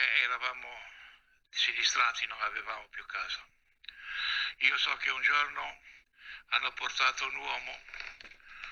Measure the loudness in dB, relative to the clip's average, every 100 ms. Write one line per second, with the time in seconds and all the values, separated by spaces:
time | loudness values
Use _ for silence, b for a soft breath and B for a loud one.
0 | 4 2 0 -2 -4 -6 -12 -16 -16 B
1 | B B B B _ 0 2 4 2 4
2 | 2 2 -4 -2 -4 -4 -6 -8 -10 -14
3 | -8 -6 -4 -6 -10 _ _ _ -20 B
4 | B B B B B B 2 4 2 0
5 | 0 4 4 6 2 -2 -8 -10 -20 -20
6 | _ B B B B 0 0 2 2 6
7 | 4 4 -2 -4 -4 -4 -6 -12 -12 -12
8 | -12 -12 -18 B B B B